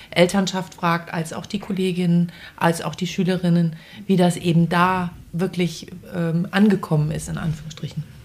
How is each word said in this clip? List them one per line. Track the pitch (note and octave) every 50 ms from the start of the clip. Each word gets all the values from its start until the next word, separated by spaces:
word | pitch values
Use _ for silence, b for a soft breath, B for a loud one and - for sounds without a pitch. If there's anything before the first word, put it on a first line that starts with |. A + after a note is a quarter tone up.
| B B
Elternschaft | - - F3 F3+ F#3+ G3+ F#3+ F3+ - F#3 F3 - -
fragt, | - - E3+ E3+ E3+ E3 - -
als | E3+ D#3+ -
auch | - - F3
die | - - G3+
Kolleginnen, | G3+ - G3+ F3+ F#3 F#3 F3 F3+ F3+ F3 E3+ F3 F3 F3 B B B B B B
als | - E3+ E3 E3
auch | - D#3 D3+
die | - F#3 F3
Schülerinnen, | - - F#3 F3+ F#3 F3+ F3+ F3 E3+ F3 E3+ E3 D#3 B B B B G#3+ G3+
wie | - F#3+ F3+
das | F3+ F3+ F3
eben | - - F3 D#3+ E3+ E3+ D#3+
da | F3+ F3 F3 F#3 F#3 F#3 F3 F3 - - - -
wirklich, | - E3+ F#3 F#3 F3 F3 F3+ E3+ E3+ - - - F#3 F3 - - -
ähm, | F3+ E3+ E3 D#3+ E3+ F3 -
angekommen | - G3 G#3 A3 G3 F#3+ - - E3 D#3 D3+ D3+
ist, | D#3 D3+ - -
in | D#3+ -
Anführungsstrichen. | - E3 D3+ - - - - - - C#3+ - D#3 D3+ - B B